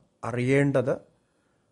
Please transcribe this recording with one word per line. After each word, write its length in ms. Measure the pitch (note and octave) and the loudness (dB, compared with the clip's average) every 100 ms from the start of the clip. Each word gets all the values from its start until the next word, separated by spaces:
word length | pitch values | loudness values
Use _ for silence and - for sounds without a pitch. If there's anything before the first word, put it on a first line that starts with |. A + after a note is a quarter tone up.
| _ _ | _ _
അറിയേണ്ടത് 800 | A#2 A#2+ B2 C#3 C#3+ C3+ A#2+ - - _ _ _ _ _ _ | -8 -4 2 2 2 0 -2 -4 -10 _ _ _ _ _ _